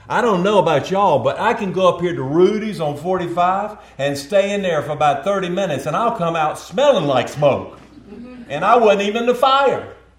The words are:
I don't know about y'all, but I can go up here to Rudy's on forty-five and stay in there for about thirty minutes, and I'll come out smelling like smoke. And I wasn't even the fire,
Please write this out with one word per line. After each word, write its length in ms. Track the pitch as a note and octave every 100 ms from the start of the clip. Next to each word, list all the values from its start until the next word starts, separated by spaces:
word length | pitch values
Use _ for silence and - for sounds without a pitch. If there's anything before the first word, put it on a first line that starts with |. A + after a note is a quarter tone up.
| -
I 120 | E3+
don't 240 | A#3 F3+
know 140 | F#3+ G#3
about 340 | D#3+ D3 C3+
y'all, 260 | F#3+ G3+ C#3
but 220 | A2+ -
I 140 | G#3
can 180 | A#3 G3
go 160 | E3+ F#3
up 120 | -
here 140 | F3
to 80 | C#3
Rudy's 580 | C3+ D#3+ F#3+ G#3+ G#3+ D#3+
on 160 | D3+ C3+
forty-five 840 | E3+ F#3 E3+ E3+ F3+ F#3+ G#3 - - -
and 180 | C#3+ C#3+
stay 380 | - G3+ G3+
in 80 | G3+
there 200 | F#3 D#3
for 100 | C3+
about 320 | D3 D3 -
thirty 240 | G3 G3+ F3+
minutes, 380 | F3+ F#3+ C3 D#3
and 100 | E3+
I'll 200 | A3+ -
come 200 | E3 E3
out 220 | D3+ -
smelling 480 | - G3 C#4+ A3 D3
like 220 | B2 A#2+
smoke. 520 | C#3 C#3+ G#2 - - - - - - B3 - -
And 160 | C#3+
I 140 | F#3+ B3
wasn't 260 | G#3+ G3
even 220 | G3+ A3+
the 100 | A#3+
fire, 600 | A#3+ C4+ C4+ C4+ - - - _